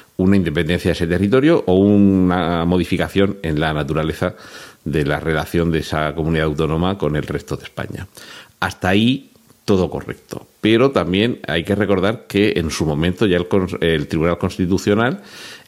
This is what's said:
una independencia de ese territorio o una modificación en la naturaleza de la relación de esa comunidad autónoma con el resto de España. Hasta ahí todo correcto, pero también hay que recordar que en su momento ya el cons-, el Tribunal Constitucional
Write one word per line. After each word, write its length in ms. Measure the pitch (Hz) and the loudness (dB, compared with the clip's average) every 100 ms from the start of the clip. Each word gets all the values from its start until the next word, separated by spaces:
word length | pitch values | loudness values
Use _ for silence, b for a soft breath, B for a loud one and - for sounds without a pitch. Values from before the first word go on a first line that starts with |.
| B - | B 0
una 180 | 92 101 | 2 4
independencia 540 | 82 76 78 87 95 | 2 0 0 0 0
de 40 | |
ese 140 | 80 85 | 0 0
territorio 560 | 87 101 131 147 170 - | 0 2 4 4 2 4
o 100 | 92 | 4
una 880 | 101 101 101 95 92 90 82 85 85 | 6 6 6 4 2 2 0 0 0
modificación 720 | 90 85 85 82 95 98 - | 0 0 -2 0 0 0 0
en 180 | 80 76 | -4 -2
la 140 | 80 | 0
naturaleza 640 | 76 73 78 78 - 90 B B B B B | -2 -2 -2 -2 -2 -4 B B B B B
de 220 | 78 76 71 | -4 -2 -2
la 140 | 73 | -2
relación 520 | 78 78 73 87 85 | -2 -4 -2 -2 0
de 80 | 80 | -2
esa 340 | 73 80 78 | -2 -4 -4
comunidad 320 | 73 80 80 78 | -2 -2 0 0
autónoma 520 | 73 78 80 90 101 | 0 -2 0 -2 -2
con 180 | 76 76 | -2 -2
el 80 | |
resto 340 | 65 73 - - | -4 -8 -8 -10
de 60 | |
España. 440 | - - 64 - 92 B B B B _ | -10 -12 -10 -12 -14 B B B B _
Hasta 300 | 92 - 92 | -8 -4 0
ahí 420 | 104 117 135 - _ _ _ - | 2 2 0 -6 _ _ _ 0
todo 240 | 98 85 | 2 0
correcto, 560 | 73 - - _ - - _ | -4 -10 -14 _ -14 -14 _
pero 300 | 107 113 135 | 2 4 4
también 480 | - 85 92 117 - - | 2 0 0 0 -2 -4
hay 160 | 82 | -4
que 120 | 82 101 | -2 0
recordar 520 | 98 95 95 120 - | 0 0 -2 -2 -2
que 260 | 98 104 - | 0 2 0
en 120 | 80 | -2
su 160 | - 78 | -2 -2
momento 400 | 76 85 90 107 | 0 -2 0 0
ya 120 | 87 | 0
el 120 | 90 | 0
cons-, 280 | 101 90 - | 0 0 -2
el 260 | 85 80 71 | 0 0 -2
Tribunal 300 | 82 82 85 | 0 0 0
Constitucional 840 | 92 - 90 95 - 104 120 190 B B B B | -4 -2 -2 0 2 2 0 -2 B B B B